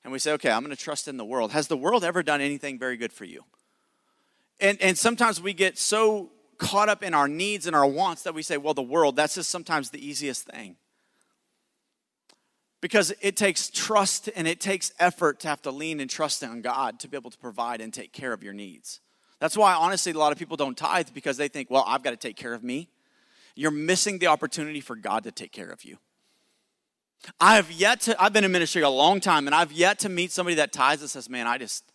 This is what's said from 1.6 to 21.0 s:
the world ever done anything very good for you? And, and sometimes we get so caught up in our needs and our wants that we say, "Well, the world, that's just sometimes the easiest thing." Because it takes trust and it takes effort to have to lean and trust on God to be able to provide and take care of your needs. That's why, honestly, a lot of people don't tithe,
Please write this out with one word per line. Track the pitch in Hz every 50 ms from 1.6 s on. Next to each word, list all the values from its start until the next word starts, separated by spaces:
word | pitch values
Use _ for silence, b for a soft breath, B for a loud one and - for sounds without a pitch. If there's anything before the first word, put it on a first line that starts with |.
| 147 -
the | 160
world | 139 131 175 233 240 180
ever | 170 175 180 160
done | 143 147 143
anything | 139 143 143 139 - 143 135 123
very | 127 127 123
good | 113 117 110 -
for | - 104
you? | 90 - - - _ _ _ _ _ _ _ _ _ _ _ _ _ _ _ _ _ _ _ _ _ _ _
And, | 202 196 208 202
and | 190 190 185
sometimes | - - 226 240 - 240 233 202 165
we | 175 196 196
get | 165 190 190 175 -
so | - - 208 214 226 214 214 208 185 165 _ _ _ _ _
caught | _ - - - 196 208 208
up | 208 208 202
in | 190 165
our | 147 143 139
needs | 147 160 185 202 208 202 147
and | 175 165
our | 147 139
wants | 139 135 151 190 185 165 - -
that | 180 165
we | 156 156
say, | - 170
"Well, | 143 143 151 151
the | 139 131
world, | 120 135 170 160 143 131
that's | 135 151 147 -
just | 185 170 -
sometimes | - 180 160 - 165 151 135 120
the | - 143 139
easiest | 143 147 127 147 143 127 - -
thing." | - - 135 110 98 85 _ _ _ _ _ _ _ _ _ _ _ _ _ _ _ _ _ _ _ _ _ _ _ _ _ _ _ _ _ _ _ _ _ _ _ _ _ _ _ _ _
Because | - 175 - 208 190 151 202 -
it | - 202 196
takes | - 214 196 175 - - -
trust | - - - - 220 208 196 190 - - - 220 214
and | 190 165 160
it | 170 170
takes | - 202 196 185 - - - _
effort | 170 180 - - 175 151 139 -
to | - 160
have | 147 - -
to | 143
lean | 131 139 156 160 160 151
and | 139 131
trust | - - 156 147 - - -
on | 120 113 120 107
God | 123 120 135 135 120 110 120
to | - 127
be | 143
able | 139 113 123
to | 113 _
provide | - 123 104 95 117 120 120 113 113
and | 110 104
take | - 104 - _
care | - - 131 117
of | 101 -
your | 101 98
needs. | 101 104 95 85 65 _ - - - _ _ _ _ _ _ _ _
That's | 143 160 -
why, | 208 214 196 180
honestly, | 165 165 175 196 180 - 180 165
a | 156
lot | 151 147 147
of | 165
people | 180 151 160
don't | 151 147 135 127 -
tithe, | 151 - - 180